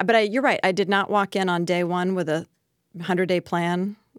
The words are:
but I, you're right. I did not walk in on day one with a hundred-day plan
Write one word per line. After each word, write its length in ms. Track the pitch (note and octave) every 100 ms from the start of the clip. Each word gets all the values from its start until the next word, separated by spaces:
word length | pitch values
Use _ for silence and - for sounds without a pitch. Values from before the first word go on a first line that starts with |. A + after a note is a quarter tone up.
| F#3+
but 80 | A3+
I, 40 |
you're 200 | G#3+ A#3+
right. 160 | C4 F#3
I 100 | F#3
did 160 | F#3 F#3
not 200 | G3+ G3
walk 260 | G#3 G3 G3
in 100 | F#3
on 140 | F3 F3
day 180 | F3 F3
one 300 | F3+ F3+ F#3
with 120 | D#3
a 160 | D#3 - _ _ _ _ E3
hundred-day 380 | E3+ F3+ F3+ F3+
plan 540 | F3 F3 E3+ F3 G3 G#3 _